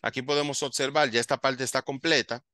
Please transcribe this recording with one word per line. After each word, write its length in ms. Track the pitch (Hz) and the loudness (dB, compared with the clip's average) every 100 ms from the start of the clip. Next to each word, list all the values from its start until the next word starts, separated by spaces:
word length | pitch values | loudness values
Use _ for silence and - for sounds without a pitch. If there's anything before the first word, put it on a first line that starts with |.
Aquí 200 | 110 120 | -4 -6
podemos 420 | 131 147 147 139 | -2 0 0 -2
observar, 480 | 139 - 135 147 143 | -4 -2 0 2 2
ya 80 | 117 | 2
esta 160 | 117 135 | 0 0
parte 300 | 135 127 127 | 0 0 -2
está 160 | 135 | -2
completa 600 | - 135 165 151 110 120 _ | -4 -4 2 2 2 -6 _